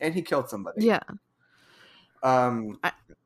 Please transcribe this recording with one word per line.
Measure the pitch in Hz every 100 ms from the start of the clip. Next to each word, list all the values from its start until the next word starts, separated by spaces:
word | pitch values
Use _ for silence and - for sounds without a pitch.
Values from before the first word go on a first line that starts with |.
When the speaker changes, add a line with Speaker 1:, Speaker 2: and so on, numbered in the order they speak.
Speaker 1:
And | 156
he | 175
killed | 170 143 123
somebody. | 104 87 -
Speaker 2:
Yeah. | 226 196 - - _ _ _ _ _ _ - - _ _
Speaker 1:
Um, | 131 127 123 117 107 101
Speaker 2:
I, | - - _ -